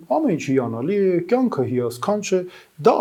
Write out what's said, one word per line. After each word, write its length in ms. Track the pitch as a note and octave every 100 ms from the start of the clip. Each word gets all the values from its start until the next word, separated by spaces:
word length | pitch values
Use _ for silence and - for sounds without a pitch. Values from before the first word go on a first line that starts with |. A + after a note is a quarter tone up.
| - D4+
ամեն 160 | D4
ինչ 120 | D3 C3+
հիանալի 520 | C3+ A#2 A2+ C#3+ G3+
է, 160 | F#3+ F3 F3
կյանքը 320 | B3 B3 - A#2
հիասքանչ 600 | B2 A#2+ A#2+ - G#3 -
է, 80 | F#3 F3+ - - -
դա 140 | E3+ C#4